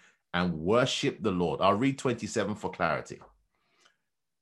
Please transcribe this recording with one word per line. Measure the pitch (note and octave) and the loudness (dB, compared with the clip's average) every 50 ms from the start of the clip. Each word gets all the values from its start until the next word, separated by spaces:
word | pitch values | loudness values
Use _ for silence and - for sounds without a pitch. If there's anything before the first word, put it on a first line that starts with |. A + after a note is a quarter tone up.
| - - _ _ _ _ - | -20 -20 _ _ _ _ -2
and | F2 F2+ F2+ E2 D2+ | 0 0 0 0 -2
worshiped | D#2+ F#2 A2+ B2 C3+ - - - D3 C3 - - | 0 2 4 4 4 2 0 -2 -2 -2 -2 -2
the | F2+ G#2+ | -2 -2
Lord. | F#2 F2+ F2 D#2+ C#2 - | 0 0 0 0 0 2
I'll | F2+ G2 G2+ | 4 4 4
read | G#2 C3 C#3 C3+ - | 4 2 0 0 0
twenty-seven | - C3 - - G#2+ G2 - A2+ G2+ G2 G#2 | 0 -2 -2 -2 -4 -4 -2 -2 -2 -2 -2
for | - - F2+ | -4 -6 -6
clarity. | - - F2+ D#2+ C#2+ C2 - - - - - - _ _ _ _ _ _ _ _ _ _ _ _ _ _ _ _ _ _ _ _ _ _ | -2 0 0 0 0 -2 -4 -8 -14 -16 -18 -20 _ _ _ _ _ _ _ _ _ _ _ _ _ _ _ _ _ _ _ _ _ _